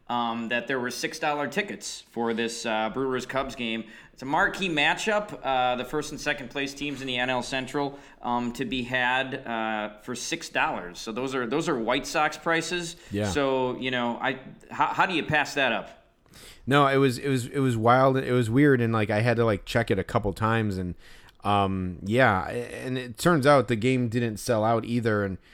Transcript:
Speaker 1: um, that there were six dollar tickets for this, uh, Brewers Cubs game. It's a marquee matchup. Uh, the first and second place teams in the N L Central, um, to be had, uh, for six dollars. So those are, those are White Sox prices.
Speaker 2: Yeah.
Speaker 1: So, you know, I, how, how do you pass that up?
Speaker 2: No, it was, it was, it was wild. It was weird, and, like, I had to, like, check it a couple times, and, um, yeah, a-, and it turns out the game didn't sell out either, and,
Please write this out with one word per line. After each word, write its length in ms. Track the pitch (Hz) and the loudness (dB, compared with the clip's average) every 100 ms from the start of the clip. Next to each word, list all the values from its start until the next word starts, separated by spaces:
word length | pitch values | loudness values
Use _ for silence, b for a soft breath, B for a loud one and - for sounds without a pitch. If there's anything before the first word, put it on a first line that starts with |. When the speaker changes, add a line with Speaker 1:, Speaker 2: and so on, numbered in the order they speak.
| - | -6
Speaker 1:
um, 400 | 120 117 117 113 | -2 -2 -2 -2
that 180 | 120 120 | -2 -2
there 120 | 135 | -4
were 100 | 123 | -4
six 280 | - 156 - | -6 -8 -4
dollar 280 | 151 147 143 | -4 -2 -4
tickets 560 | 202 202 98 - - - | -4 -6 -8 -12 -14 -10
for 220 | 117 117 | -4 -2
this, 320 | 113 117 117 117 | 0 -2 -4 -4
uh, 220 | 110 110 | -2 -2
Brewers 360 | 123 135 127 120 | -2 -4 -4 -4
Cubs 280 | 135 135 | -4 -4
game. 300 | - 117 113 - B B | -6 -6 -6 -8 B B
It's 100 | - | -14
a 40 | 131 | -2
marquee 420 | 160 196 185 185 | 2 2 0 -2
matchup. 680 | 147 151 180 220 208 208 139 | 2 2 2 0 -2 -2 -6
Uh, 320 | 135 131 127 123 | -2 2 2 0
the 80 | |
first 260 | 127 151 143 | -2 -6 -6
and 80 | 143 | -6
second 300 | 147 147 123 | -4 -4 -6
place 220 | 143 139 | -6 -6
teams 260 | - 147 127 | -6 -8 -6
in 60 | 131 | -4
the 80 | 123 | -2
N 140 | 127 | 0
L 120 | 127 | 0
Central, 560 | 120 131 127 147 139 139 B B | -2 -4 -4 -4 -4 -6 B B
um, 300 | 120 120 120 | -2 -2 -2
to 100 | 120 | -4
be 180 | 131 131 | -4 -4
had, 600 | 117 127 123 127 131 135 117 | -2 0 2 2 -2 -6 -6
uh, 440 | 113 110 107 104 - | -4 -2 -4 -6 -8
for 120 | - 123 | -12 -8
six 320 | - 160 - | -6 -8 -4
dollars. 500 | 127 151 113 87 87 | -2 0 -2 -8 -10
So 100 | 113 | -8
those 220 | 117 131 | -6 -4
are, 120 | 131 117 | -4 -2
those 200 | 143 165 | -2 0
are 100 | 131 | 0
White 280 | 113 139 - | 0 0 0
Sox 300 | 165 151 - | 0 0 0
prices. 580 | 170 165 160 180 165 - B | -2 0 -2 -4 -6 -12 B
Speaker 2:
Yeah. 160 | 101 104 | -2 0
Speaker 1:
So, 480 | 147 139 131 127 123 | 0 2 2 0 -2
you 120 | 127 | -2
know, 260 | 127 120 117 | 0 -2 -2
I, 180 | 127 135 - - - | -4 -4 -10 -20 -6
how, 160 | - 151 | -2 0
how 200 | - 190 | 2 2
do 80 | |
you 80 | 165 | 0
pass 300 | - 151 135 | 0 0 0
that 180 | 143 131 | 0 0
up? 220 | 104 - - _ _ _ B B B B | 0 -6 -16 _ _ _ B B B B
Speaker 2:
No, 200 | 143 139 | 4 6
it 80 | 135 | 6
was, 220 | 139 120 | 4 2
it 100 | 143 | 0
was, 180 | 131 120 | 0 -2
it 140 | 143 | 0
was 160 | 131 113 | 0 4
wild. 400 | 113 131 135 131 | 6 6 6 4
It 140 | 127 | 2
was 180 | 123 110 | 2 4
weird, 320 | 123 147 127 | 6 6 6
and, 100 | 113 | 4
like, 160 | 113 107 | 2 2
I 120 | 104 | 2
had 160 | 120 117 | 2 4
to, 60 | 117 | 2
like, 180 | 101 | 0
check 260 | - 120 113 | 0 0 2
it 80 | 98 | 0
a 60 | |
couple 300 | - 117 107 | 0 -2 -2
times, 420 | 87 110 113 107 92 | 0 0 2 0 -2
and, 200 | 90 - B B B B | -6 -8 B B B B
um, 540 | 101 101 98 95 92 87 | 0 2 2 0 -4 -6
yeah, 420 | 98 120 123 95 73 | 0 4 4 4 -2
a-, 340 | 120 120 - | -6 -8 -8
and 140 | 127 127 | -6 -6
it 180 | 123 - | -8 0
turns 300 | 175 165 139 | 4 6 6
out 220 | 143 120 | 6 4
the 80 | 113 | 2
game 320 | 123 127 120 | 2 2 2
didn't 280 | 120 117 107 | 0 -2 -2
sell 260 | - 110 | 0 2
out 200 | 110 117 | 2 2
either, 400 | 113 120 113 104 | 0 0 2 2
and, 140 | 101 92 b | 0 -4 b